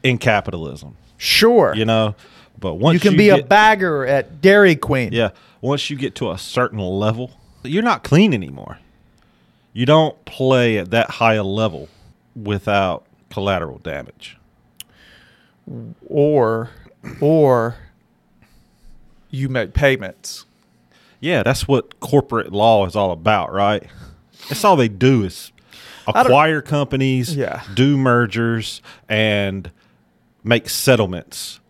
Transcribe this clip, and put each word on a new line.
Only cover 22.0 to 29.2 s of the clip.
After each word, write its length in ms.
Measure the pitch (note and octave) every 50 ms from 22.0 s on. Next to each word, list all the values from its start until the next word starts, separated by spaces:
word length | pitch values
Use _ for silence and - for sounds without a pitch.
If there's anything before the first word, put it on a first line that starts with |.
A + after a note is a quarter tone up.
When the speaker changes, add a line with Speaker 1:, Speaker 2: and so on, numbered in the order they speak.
| - - - C#3+ - - A#2 A2+ - -
Speaker 1:
law 340 | F#2 G2+ G#2+ A2+ A2+ G#2 G2
is 80 | F2+ F#2+
all 160 | G#2+ G2+ F#2
about, 420 | F2 D#2+ D#2+ G#2+ G#2+ G2 E2 -
right? 300 | - G2 G2+ G2+ G#2+ G2+ - - - - - - - _ _ _ _ _ - -
That's 160 | C#3 - -
all 120 | G#3 F#3
they 100 | D3 B2
do 380 | A2+ G2+ F#2 B2 C3 C3+ A#2 G2+
is 260 | F#2 - - - - _ _ _ _ - - - - - - -
Speaker 2:
I 60 | -
don't 140 | - - -
Speaker 1:
acquire 360 | B2 B2 C#3+ D#3 D#3+ D#3+ D3
companies, 720 | - - D#3 D3 C#3+ A#2+ - C3+ C3+ C3+ C3 B2+ A#2+ D3 D#3+
Speaker 2:
Yeah. 300 | C#3 B2 - - - - - G2
Speaker 1:
do 220 | A2+ B2+ C#3+ C#3+
mergers, 840 | C3+ C3+ B2+ A#2+ A#2+ A#2+ G#2 - A2+ A#2 A#2 A#2 A2+ G#2+ - - - _ - - _ _ _
and 640 | G#2+ G#2+